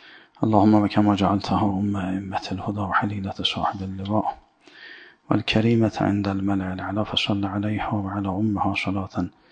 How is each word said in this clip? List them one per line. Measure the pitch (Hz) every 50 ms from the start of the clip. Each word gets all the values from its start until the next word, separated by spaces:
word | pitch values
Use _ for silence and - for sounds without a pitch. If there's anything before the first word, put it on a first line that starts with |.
| - - - - - _ _ - -
اللهم | 113 110 104 98 107 107
وكما | 107 104 98 - 107 104 104 104
جعلتها | 95 98 90 101 98 - - 95 92 107 101 98 95
أم | 104 101 101
أئمة | 98 92 95 95 98 98 95 98 - - -
الهدى | 95 95 - 104 101 101
وحليلة | 101 95 98 - - 104 104 101 95 98
صاحب | - - 95 - - - - 107 - 101
اللواء | 95 95 95 95 95 98 107 107 - - - - - _ _ _ _ - - - - - - - - - - _ _ -
والكريمة | - 107 101 - - 110 110 117 117 113 113 107 - -
عند | 104 98 101 104 101
الملأ | 101 98 98 98 98 98 95 95 92 92
الأعلى | 92 92 92 98 107 104
فصل | - - - - - 104 101 101
عليها | 95 98 104 101 104 107 104 - -
وعلى | 110 104 98 95 101 101 98 98
أمها | 92 98 110 110 101 92 - 98 98
صلاة | 95 - 95 95 101 92 - - - 90 92 - _ _ -